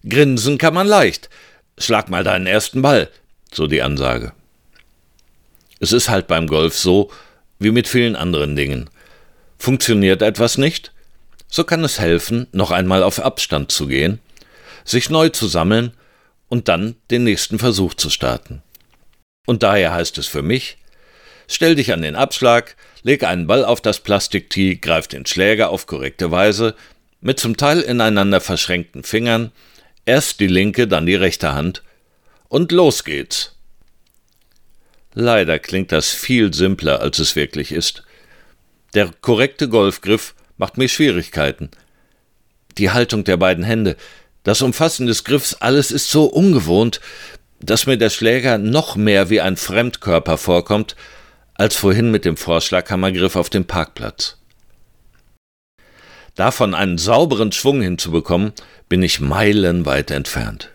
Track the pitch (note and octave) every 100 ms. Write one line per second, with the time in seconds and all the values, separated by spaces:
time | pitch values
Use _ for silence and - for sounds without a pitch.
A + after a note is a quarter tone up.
0 | G#2 A#2+ C#3+ B2+ A#2+ C#3+ D#3+ E3+ G3+ G#3
1 | A2+ - - - - _ _ _ - G#2+
2 | G2 F2+ G2+ F#2+ F#2 G#2+ - C3+ C3+ B2+
3 | D2 _ _ _ _ - D#2 D2 C2 C#2+
4 | C2 A#1+ A1+ - _ _ _ _ _ _
5 | _ _ _ _ _ _ _ _ G2+ A#2+
6 | A#2+ G2+ - E2 D#2+ D#2 D#2+ - F2+ F#2+
7 | G2+ - - _ _ _ G#2 A#2 A#2 B2+
8 | A#2+ B1 F2 D#2+ D2 C#2+ C#2 C2 - _
9 | - - - _ _ _ - C3 - G#2+
10 | F#2+ F#2+ A2 G#2 A#2 - D#3+ - - -
11 | - - - - - D#3+ E3 E3 D#3 -
12 | E2+ E2+ - A#2 B2 F#2 G2 F2+ F#2 F#2+
13 | F#2 - C3+ - - D2 C#2 - C#2+ C2+
14 | D#2+ A2 _ - _ _ - - - B2
15 | - D#3 D#3+ - G#2 E2+ E2+ A2 A#2+ _
16 | _ _ _ _ _ A#2+ - F2 G#2+ A#2
17 | _ A#2+ A#2+ G2 - A2 A#2+ G2 F2+ -
18 | D2+ - B1 A#1+ - C2 _ - _ _
19 | - _ _ _ - A2+ G#2+ G2+ E2+ E2+
20 | E2+ - C#2 D2 D2+ B2+ - - - _
21 | _ _ - - _ - E3 D#3 B2+ E2+
22 | D#2 E2 C3+ - B2+ A#2 - - - -
23 | - C#3 F2+ F2+ E2 A#2+ A2+ A#2+ G#2+ G2+
24 | - G2+ - G2 - F#2+ F#2+ F2+ - E2
25 | - C#2 C2 F2+ G2 A2 G2 F#2+ - D2+
26 | C2+ - F2 F2 G#2 G2+ A2+ - - _
27 | _ _ A#2+ C3+ A#2 A2 D3 E3 - B2
28 | A2 G#2 G2 G2 - F2+ - F2+ E2+ C2+
29 | - G#2+ A#2+ A2+ A#2 _ _ _ _ _
30 | - C3 - - G2 F2+ G2+ G2 A#2 F2
31 | E2 F#2+ F#2 - D#2 C#2+ E2 - - _
32 | _ _ _ _ _ C3+ E3+ F3 E3 -
33 | - C#2+ C#2 - - - - - - _
34 | _ _ _ _ _ _ _ - _ _
35 | _ - A#2+ A2+ E2 D#2 - F#2 F2+ D#2+
36 | - - - B2+ G#2 D2+ F#2+ F#2+ D#2 C2
37 | D2 - D#2 D2+ C#2+ D2+ C#2+ D#2 - -
38 | - _ _ - _ _ _ _ _ G#2
39 | F#2 - - A2+ C3 - C#3 A2+ G2 -
40 | - - - - _ - F#2+ - C3 -
41 | D3+ F2+ D#2+ - C#2+ C2+ C#2+ - _ _
42 | _ _ _ _ _ _ _ - G2 A#2+
43 | B2 G#2+ G2 F2+ F#2 F2 G2 A2+ G2+ -
44 | - - _ _ - G#2+ C3 - D#3+ -
45 | A#2+ A2 - C#3 - - A#2 C#3 C#3 C#3
46 | - D3+ D3+ D#3+ G3 D3 D#2+ F2+ A#2 -
47 | - - - - _ _ - A2+ C3+ B2
48 | A2 - A2+ B2+ B2+ A2 G#2+ C#3 D3+ -
49 | G#2+ G2 F#2 G#2 F#2 F#2 - G2 A#2+ -
50 | - E2 E2 D#2+ - F2 - G#2 G#2+ -
51 | - - - _ _ - G#2 - G2 G2+
52 | A#2 G#2+ F2 D#2+ - E2 - F#2 - F#2
53 | F#2+ F2+ F2+ F#2+ E2+ G#2 F2+ F2+ D#2 -
54 | - - - - _ _ _ - _ _
55 | _ _ _ _ _ _ _ _ _ _
56 | - - - - G#2 - G#2+ E2 F#2+ F2
57 | F2+ A#2 E3 A2+ A2 - C3+ C#3+ F#2 F2
58 | F2 E2 - F2 G#2 - - - _ F#2
59 | F2+ - C#2 E2+ G#2+ G#2 F#2 F2 D2+ C2+
60 | D2 C#2+ C2 - A1 G#1 -